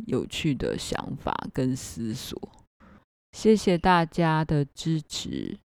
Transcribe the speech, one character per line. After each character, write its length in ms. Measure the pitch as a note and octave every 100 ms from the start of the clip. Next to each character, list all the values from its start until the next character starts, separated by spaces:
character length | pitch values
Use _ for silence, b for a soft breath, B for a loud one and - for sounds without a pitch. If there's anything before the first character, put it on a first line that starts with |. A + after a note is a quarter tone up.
| -
有 180 | B2 -
趣 280 | - D#3
的 240 | B2+ B1 G#1+
想 380 | - - - C#3+
法 180 | - - -
跟 200 | - C3
思 400 | C3 - - A2+
索。 240 | B2 - - - - _ _ b b _ _ _ -
谢 200 | G#3+ G#3+
谢 200 | - E3+
大 300 | F#3 F3 E3
家 400 | - E3 D#3 D#3
的 180 | D3+
支 380 | C#3+ - D#3+ D#3+
持 560 | - - - C2+ G1+ -